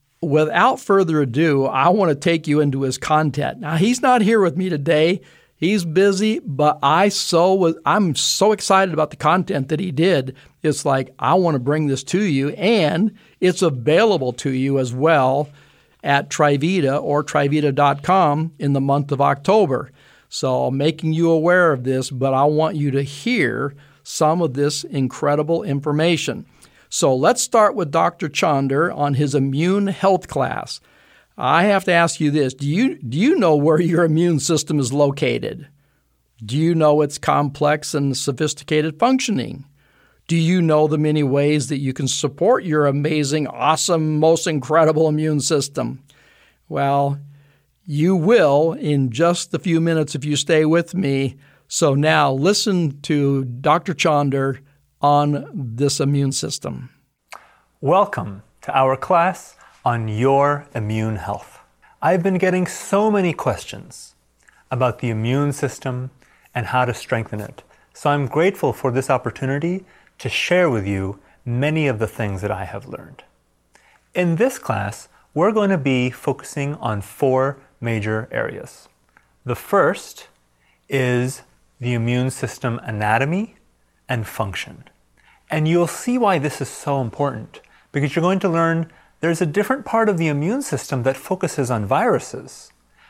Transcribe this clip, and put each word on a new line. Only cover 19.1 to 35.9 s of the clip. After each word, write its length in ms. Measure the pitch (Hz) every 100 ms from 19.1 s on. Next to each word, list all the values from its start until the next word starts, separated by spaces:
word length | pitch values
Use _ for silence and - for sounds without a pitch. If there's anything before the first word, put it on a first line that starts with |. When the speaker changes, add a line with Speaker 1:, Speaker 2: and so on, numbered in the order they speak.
Speaker 1:
of 100 | 135
October. 680 | 143 139 143 214 175 123 - _ _ _ _
So 380 | - 135 127 131
I'm 100 | 135
making 360 | 147 143 160
you 180 | 160 170
aware 420 | 160 165 180 170
of 100 | 131
this, 280 | 123 131 131
but 240 | 131 135
I 100 | 131
want 320 | 147 151 160 151
you 160 | 143
to 100 | 135
hear 720 | 139 - 226 247 127 110 139 - - _
some 360 | - - 156 170
of 140 | 160
this 300 | 127 143 143
incredible 800 | - 160 131 - 147 147 151 165
information. 800 | 208 139 147 147 165 170 - 110 - _ - _ -
So 260 | - 139
let's 280 | 127 156 247
start 320 | - 233 208
with 160 | 202 160
Doctor 380 | 165 170 - 156
Chander 680 | - 175 139 135 139 170 -
on 180 | 143
his 200 | 135 143
immune 540 | 143 135 135 170 202 202
health 400 | - 196 180 -
class. 520 | 143 127 - - - _ _ _ _ _ -
I 280 | 123 156
have 200 | 202 196
to 80 | 185
ask 280 | 170 170 -
you 100 | 151
this. 240 | 147 131
Do 120 | - 139
you, 300 | 170 262 349
do 220 | 120 135
you 180 | 247 359
know 200 | 180 147
where 240 | 147 160
your 240 | 175 165
immune 360 | 165 156 175 156
system 380 | - 156 - 151
is 140 | 123
located? 760 | 143 143 139 131 120 117 - - _ _